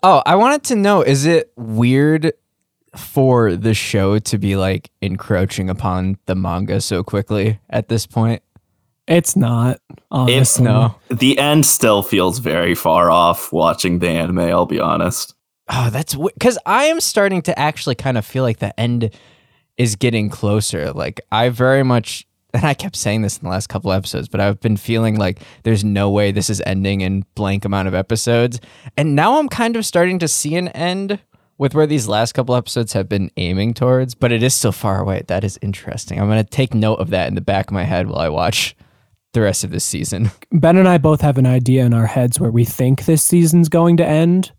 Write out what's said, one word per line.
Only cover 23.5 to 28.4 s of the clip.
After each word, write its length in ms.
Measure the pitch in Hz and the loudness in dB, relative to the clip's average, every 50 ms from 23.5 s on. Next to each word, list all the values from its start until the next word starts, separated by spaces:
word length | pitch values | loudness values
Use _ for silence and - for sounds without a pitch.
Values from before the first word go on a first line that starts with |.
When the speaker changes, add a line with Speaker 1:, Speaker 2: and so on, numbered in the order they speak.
Speaker 1:
last 160 | 92 95 - - | -6 -6 -6 -6
couple 240 | - - - 101 92 | -10 -6 -4 -2 -2
episodes, 360 | 95 95 - - 87 - - | -2 -2 -4 -8 -8 -8 -6
but 120 | - 98 | -4 -2
I've 200 | 98 101 101 101 | 0 0 -2 -2
been 160 | - 117 107 | -2 -2 -2
feeling 400 | 101 - - 113 113 113 113 107 107 | -2 -2 -2 -2 0 0 0 0 0
like 220 | 101 92 - - - - - _ _ | -2 -2 -4 -6 -14 -20 -20 _ _
there's 200 | 113 113 101 101 | 0 0 0 0
no 240 | 107 101 98 101 101 | 0 0 0 0 2
way 200 | 98 104 104 101 98 | 2 2 0 0 0
this 160 | 101 95 - | -2 -2 -2
is 140 | 110 98 - | -4 -4 -4
ending 360 | - 95 95 95 98 101 98 | -4 -2 -2 -2 -2 -2 -2
in 240 | 95 95 98 98 95 _ _ | -2 -2 -2 -4 -4 _ _
blank 300 | - 104 98 98 98 - | -6 -4 -2 -2 -2 -4
amount 240 | 101 101 98 95 95 | -4 -4 -2 -2 -2
of 60 | 92 | -2
episodes. 680 | 90 95 _ 117 110 - 120 117 117 | -4 -2 _ -4 -4 0 0 0 2